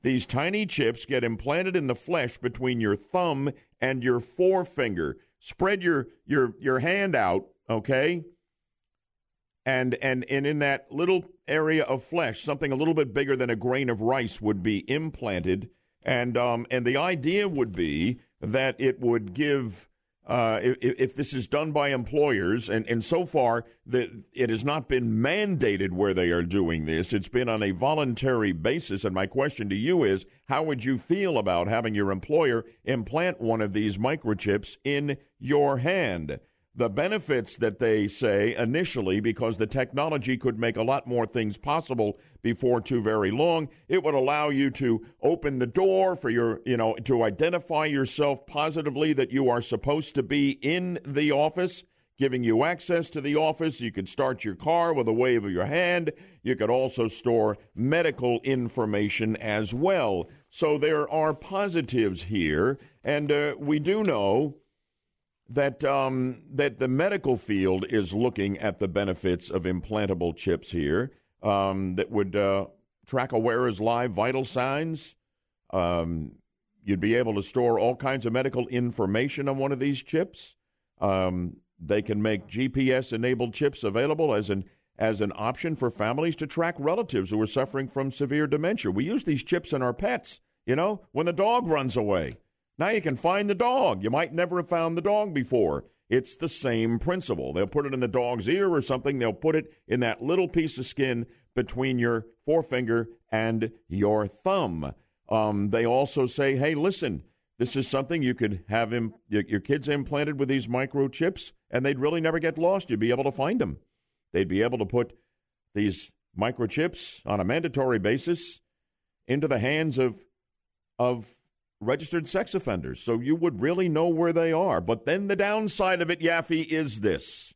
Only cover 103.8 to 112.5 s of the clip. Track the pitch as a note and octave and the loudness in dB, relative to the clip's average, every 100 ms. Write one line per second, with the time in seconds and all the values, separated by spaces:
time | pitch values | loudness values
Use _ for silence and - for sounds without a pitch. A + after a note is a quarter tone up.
103.8 | _ F#2 G2+ G#2+ G#2 - F#3 G3 C3 E2 | _ 0 2 4 0 -2 0 0 0 -2
104.8 | C#2+ - _ _ - A2 G#2+ G#2 G2+ A2+ | -6 -10 _ _ -2 0 2 0 0 2
105.8 | A#2 B2 C#3 - B2+ C#3 C#3 C3+ D3 D3+ | 2 2 2 0 -2 0 0 2 0 2
106.8 | E3+ F#3+ D3 D#2 - _ _ _ A#2+ C3+ | 0 0 -4 -4 -10 _ _ _ -2 -2
107.8 | C3 C3+ C3+ E3+ C3 B2 A2 G2 - G#2+ | 0 -2 0 0 0 0 -2 -2 -2 -2
108.8 | A#2 A#2+ A2+ - _ G#2 G2 G#2 - D3 | 0 -2 -4 -8 _ -2 0 -4 0 -2
109.8 | C3+ C#3+ C3+ C#3+ D3 C#3+ C3+ C3+ A2+ B2 | 0 -4 -2 -2 -2 -2 0 0 0 -4
110.8 | C3+ C#3+ C#3 - E3 F3+ - _ _ B2 | -2 0 -2 0 -2 -2 -16 _ _ 0
111.8 | C3 C#3 C#3+ E3 D#3+ E3 D#3+ | 0 0 0 0 0 0 -2